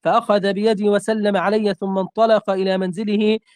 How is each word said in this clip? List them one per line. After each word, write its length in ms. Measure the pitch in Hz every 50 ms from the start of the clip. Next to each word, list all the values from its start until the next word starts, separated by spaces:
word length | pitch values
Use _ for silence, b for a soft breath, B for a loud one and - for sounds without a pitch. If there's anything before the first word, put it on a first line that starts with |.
فأخذ 500 | _ - 196 226 226 - 208 208 175 196
بيدي 360 | 196 190 208 226 220 190 208 208
وسلم 480 | 202 196 - - 220 220 208 208 196
علي، 380 | 190 170 196 208 220 214 202 190
ثم 240 | _ 202 190 190 190
انطلق 520 | 185 - _ 214 226 226 220 202 - -
إلى 280 | 196 190 190 190 190 185
منزله، 600 | 190 185 170 180 220 208 208 208 214 214 220 220 _ _ _